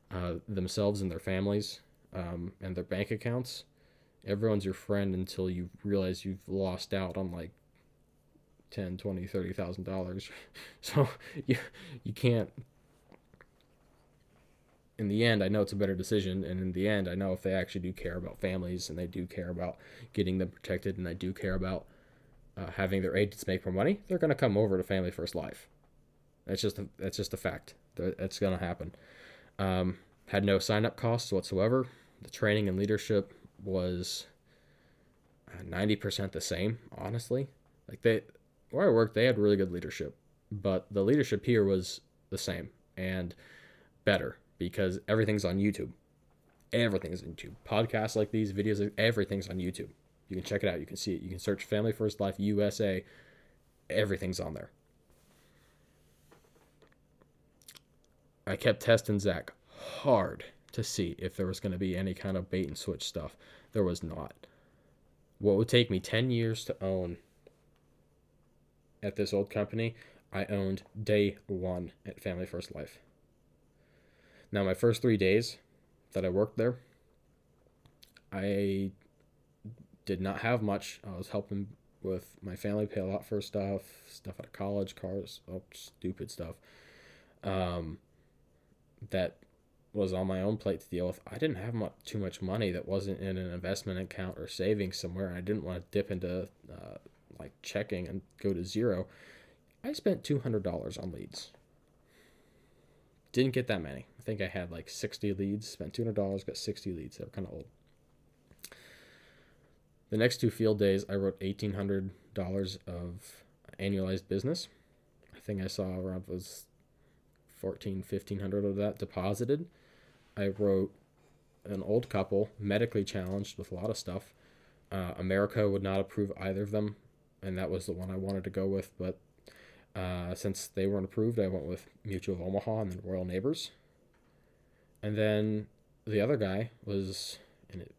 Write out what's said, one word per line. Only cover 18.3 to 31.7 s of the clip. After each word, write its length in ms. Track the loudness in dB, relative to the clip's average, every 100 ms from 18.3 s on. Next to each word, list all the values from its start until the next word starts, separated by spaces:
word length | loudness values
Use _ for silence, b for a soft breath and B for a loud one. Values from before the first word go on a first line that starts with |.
| -4
families 480 | -2 -2 -2 -4 -4
and 100 | -6
they 80 | -6
do 200 | -4 -6
care 240 | -6 -6
about 260 | -4 -6 -6 B B B
getting 260 | 0 2 2
them 100 | 0
protected 480 | -4 -4 -2 -2 -2
and 100 | -4
they 80 |
do 180 | -2 -4
care 220 | -2 0
about, 300 | 0 0 -2 -6 b b b b b -16 -10
uh, 140 | -8 0
having 260 | 2 2
their 140 | 2 4
agents 300 | 2 0 -2
make 200 | -2 0
more 60 |
money, 260 | 2 2 2 0
they're 120 | 2
gonna 160 | 4
come 220 | 4 4 6
over 220 | 4 4
to 40 |
Family 280 | 2 0 0
First 240 | -2 -4
Life. 340 | -4 -6 -10 -20 _ _ _ _ _ _ _ -4
That's 160 | 0
just 160 | 0 -2
a, 80 | -10 -6
that's 180 | -6 -2
just 180 | -4
a 20 | -2
fact. 380 | -4 -4 -12 -20 _ -4
Th-, 180 | -2 -2
that's 200 | -4 0
gonna 200 | 2 2
happen. 360 | -2 -4 -8 -12 B B B B B -2
Um, 400 | 0 2 2 -2 B _ 0
had 180 | 2
no 140 | 6 4
sign-up 380 | 4 2 2 2
costs 360 | 0 0 0
whatsoever. 540 | -2 0 2 4